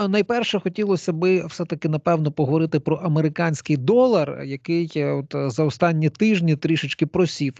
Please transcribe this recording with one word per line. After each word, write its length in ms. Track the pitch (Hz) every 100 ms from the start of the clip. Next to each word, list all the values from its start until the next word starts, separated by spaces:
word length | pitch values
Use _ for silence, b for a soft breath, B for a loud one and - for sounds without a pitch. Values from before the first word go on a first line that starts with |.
е, 40 | 202
найперше 520 | 202 196 240 226 202
хотілося 540 | 190 180 208 185 -
би 320 | 160 185 185 165
все-таки, 440 | - 170 160 160
напевно, 420 | 151 - 170 151
поговорити 480 | 147 135 156 160 156
про 160 | - 156
американський 840 | 185 151 156 151 170 151 - 147
долар, 680 | 127 233 254 208 143 127
який, 480 | 139 135 - 170 170 156
е, 160 | 143
от, 240 | 143 143 143
е, 140 | 139
за 140 | 120
останні 460 | 156 - 175 160 156
тижні 460 | - 220 208 170 151
трішечки 500 | 160 160 139 - 156
просів 480 | 180 175 - 143 -